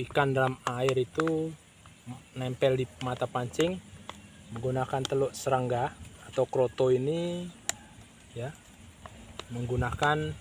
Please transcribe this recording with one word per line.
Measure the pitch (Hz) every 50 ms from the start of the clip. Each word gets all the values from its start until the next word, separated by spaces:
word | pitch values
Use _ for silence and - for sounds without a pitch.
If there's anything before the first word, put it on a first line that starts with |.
| 127 -
ikan | - 151 143 139
dalam | 131 131 131 131 131 - - -
air | 123 123 127 131 135 131 123
itu | 123 - - 160 165 160 156 160 160 156 - - - - - - - - - - 120 123 127 - - -
nempel | 131 127 127 127 - - 135 131 131
di | 131 - - - 131
mata | 127 123 - 131 120
pancing | - 127 123 120 - - 156 175 185 185 - - - - - - - - - - - - - -
menggunakan | - 113 117 131 127 131 127 - - 135 131
telur | - 139 135 139 127
serangga | - - - 139 135 127 127 123 123 120 123 117 - - - - - - -
atau | - - - 127 -
kroto | - 131 127 120 - - 131 131
ini | 127 123 127 143 160 170 170 175 175 175 180 180 - - - - - - - - - - - - - - - - -
ya, | 117 117 139 160 - - - - - - - - - - - - - - - - - - - 120
menggunakan | 120 123 120 123 123 123 120 - - 147 147 151 151 156 156 151 -